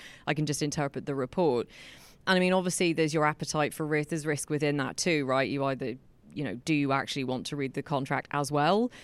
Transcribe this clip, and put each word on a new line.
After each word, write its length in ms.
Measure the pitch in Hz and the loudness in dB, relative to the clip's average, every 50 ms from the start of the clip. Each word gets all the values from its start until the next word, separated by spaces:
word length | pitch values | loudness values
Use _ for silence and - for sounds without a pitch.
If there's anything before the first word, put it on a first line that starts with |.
| - - - - - | -12 -20 -18 -10 -4
I 80 | 147 151 | -4 -2
can 100 | 156 156 | 0 0
just 160 | 147 143 - | 0 0 0
interpret 440 | 151 147 - 160 143 139 - 135 - | -2 -2 -2 -2 -2 -2 -4 -6 -6
the 80 | - 139 | -4 -4
report." 520 | 135 127 - - 185 175 147 123 117 - - - - - - - - - - - - - | -4 -4 -2 0 2 2 4 4 2 -2 -4 -8 -20 -20 -20 -20 -20 -20 -20 -18 -6 0
And 100 | - 185 | 2 4
I 20 | 180 | 4
mean, 140 | 180 180 | 4 4
obviously 400 | 185 190 175 180 - - 185 170 | 4 2 2 0 0 2 2 2
there's 200 | 156 165 160 147 156 | 4 2 2 2 2
your 100 | 156 151 | 2 2
appetite 500 | 151 151 - 156 - - 156 147 113 - | 2 2 0 -6 -2 0 0 0 0 0
for 100 | - 156 | -4 -2
risk, 260 | 147 156 151 151 - | 0 0 0 0 -2
there's 160 | 170 151 143 | -4 -4 -2
risk 220 | 156 147 - - - | -2 -2 -2 -2 -2
within 280 | 151 143 151 143 147 | -2 0 2 2 2
that 200 | 143 131 123 - | 0 -2 -4 -2
too, 280 | - - 185 160 147 135 | -2 0 2 2 2 2
right? 240 | 131 131 135 135 101 | 2 2 2 2 2
You 160 | 139 139 135 | 0 0 0
either, 320 | 135 135 123 131 113 127 131 - - - _ - - | -2 -2 -2 -4 -6 -6 -8 -12 -20 -20 _ -20 -12
you 120 | - - 139 | -8 -6 -6
know, 100 | 113 90 127 - | -6 -6 -4 -2
do 60 | 165 | 0
you 200 | 156 143 143 135 | 2 2 2 2
actually 320 | 135 135 131 - - 143 131 | 2 0 0 -2 -4 -4 -2
want 220 | 127 127 120 - | -2 -4 -4 -4
to 100 | - 151 | -6 -4
read 160 | 143 135 127 - | -4 -4 -4 -4
the 80 | 143 | -6
contract 460 | - - 147 131 135 - 143 135 - - | -4 -2 -2 -2 0 0 -2 -4 -4 -2
as 220 | - 143 143 131 | -2 -2 -2 0
well? 400 | 147 147 147 165 196 214 247 247 - - | 2 2 4 4 4 4 2 0 -4 -10